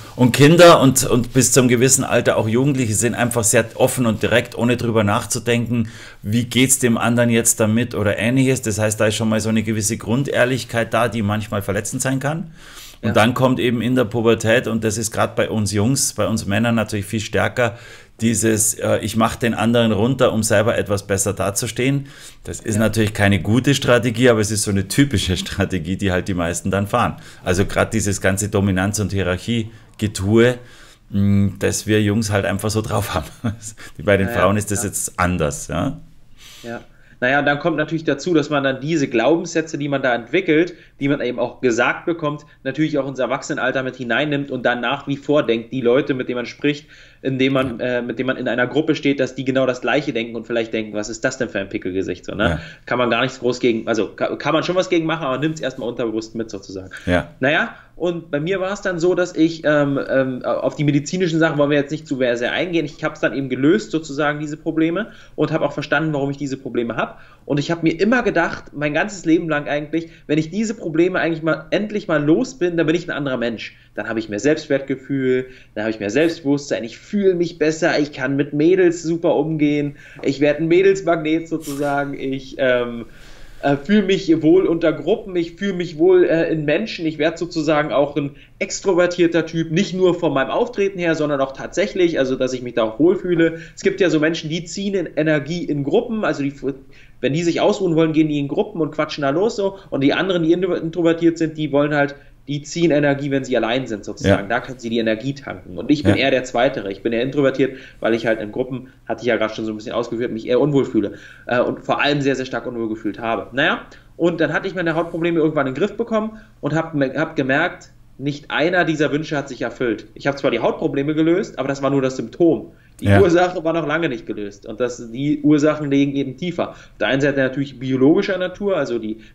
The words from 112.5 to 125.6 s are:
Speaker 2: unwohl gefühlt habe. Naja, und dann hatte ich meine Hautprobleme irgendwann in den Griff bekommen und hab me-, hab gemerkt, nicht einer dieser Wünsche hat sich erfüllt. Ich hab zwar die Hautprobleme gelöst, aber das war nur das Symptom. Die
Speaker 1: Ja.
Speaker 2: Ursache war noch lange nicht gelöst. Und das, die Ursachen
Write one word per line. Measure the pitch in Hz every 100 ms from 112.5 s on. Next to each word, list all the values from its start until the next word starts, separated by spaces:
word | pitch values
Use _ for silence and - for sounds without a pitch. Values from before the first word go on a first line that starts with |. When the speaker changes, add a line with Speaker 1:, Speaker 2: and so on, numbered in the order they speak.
| 120 127
Speaker 2:
unwohl | 120 113
gefühlt | 107 107 101
habe. | 117 110 - 123
Naja, | 165 226 - - - -
und | 170 165
dann | 151
hatte | 180 196
ich |
meine | 185 165
Hautprobleme | 156 165 165 170 170
irgendwann | 156 156 131
in |
den | 131
Griff | 202 -
bekommen | 226 220 220 - - -
und | 143
hab | 151 160
me-, | 151 131 135
hab | 160
gemerkt, | - 131 139 180 - - - - -
nicht | 139 139 -
einer | 117 160 180
dieser | 165 151 147
Wünsche | 147 151 147
hat | 143
sich | 127
erfüllt. | 117 - 123 107 -
Ich | - 143
hab | 139
zwar | 139
die | 117
Hautprobleme | 151 - 156 139 139
gelöst, | 156 160 180 226 -
aber | 135
das | 135
war | 139
nur | 139
das | 131 131
Symptom. | 113 - 170 113 - - _ -
Die | -
Speaker 1:
Ja. | 202
Speaker 2:
Ursache | 190 170 180 180
war | 160
noch | 165 147
lange | 156 165
nicht | 117 -
gelöst. | 104 101 - 113
Und | 107
das, | 123 120 120
die | 117 143 147
Ursachen | 147 151